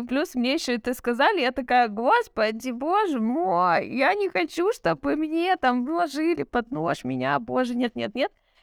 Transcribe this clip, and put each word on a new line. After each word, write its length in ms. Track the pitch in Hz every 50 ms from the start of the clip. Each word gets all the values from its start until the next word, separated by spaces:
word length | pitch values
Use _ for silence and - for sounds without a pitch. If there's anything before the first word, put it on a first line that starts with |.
| 240 240
плюс 280 | 247 277 339 - -
мне 180 | 254 233 254 277
еще 180 | 320 - - 240
это 180 | 226 - 247 254
сказали, 480 | - - 240 240 226 277 359 427 349
я 100 | 247 254
такая: 380 | 254 277 254 - 247 247 240 220
«Господи, 800 | 202 208 233 277 415 480 453 - - - 220 220 220 226 233 262
боже 480 | 233 240 269 320 370 415 427 370 285 233
мой, 680 | 220 226 247 320 349 370 170 175 180 180 165 - - -
я 260 | - 247 262 311 381
не 140 | 415 403 349
хочу, 420 | - 381 339 302 - - 349 403 494
чтобы 420 | - - - - - - 285 294 302
мне 400 | 320 302 311 330 339 370 370 -
там 280 | - 254 247 247 247
вложили 580 | 269 330 339 349 302 262 294 311 339 349 - 277
под 280 | - - 247 233 -
нож 320 | 254 151 160 170 - - -
меня, 360 | - 262 254 254 - 285 139
боже, 360 | 220 240 247 254 254 240 247
нет, 200 | 240 254 233 -
нет, 200 | 240 233 214 -
нет». 160 | 240 285 - - _ _ _ _ _